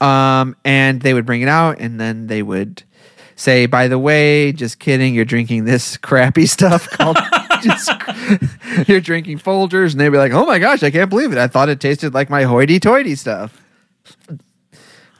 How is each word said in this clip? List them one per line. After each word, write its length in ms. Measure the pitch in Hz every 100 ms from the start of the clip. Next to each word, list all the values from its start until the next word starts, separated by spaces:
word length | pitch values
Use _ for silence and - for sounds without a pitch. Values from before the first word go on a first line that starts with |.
Um, 540 | 139 135 135 131 131 - 139
and 360 | 135 135 131
they 120 | 135
would 120 | 127 117
bring 160 | 120
it 60 | 131
out, 300 | 156 165 147
and 200 | 117 113
then 280 | 113 113 110
they 160 | 110
would 400 | 104 95 104 - - _ _ _ - -
say, 300 | - 127 123
"By 220 | 127 127
the 100 | 131
way, 540 | 139 151 147 147 147
just 260 | 139 127 -
kidding, 360 | - 131 131 117
you're 100 | 113
drinking 400 | 120 117 117 110
this 320 | 123 - -
crappy 480 | - 135 127 160 156
stuff 420 | - 185 170 -
called, 260 | - 165 226 - 349
<laughs> 200 | - 339
just, 260 | 233 - - - - 226 247 202 135 - 240 180 147
you're 140 | 190
drinking 380 | 165 165 165 147
Folgers," 540 | - 190 190 185 185
and 60 | 139
they'd 100 | 147
be 100 | 143
like, 140 | 139
"Oh 120 | 135 311
my 140 | 202
gosh, 240 | 202 285
I 80 | 147
can't 180 | 156 190
believe 220 | 202 285
it. 80 | 131
I 80 | 123
thought 200 | 127 143
it 120 | 139
tasted 340 | 139 143 151
like 160 | 131 139
my 140 | 143
hoity-toity 720 | 131 120 143 180 208 254 262 139
stuff." 440 | - 101 107 - _ _ _ _ _ _ - 156 _ _ _ _ - _ _ _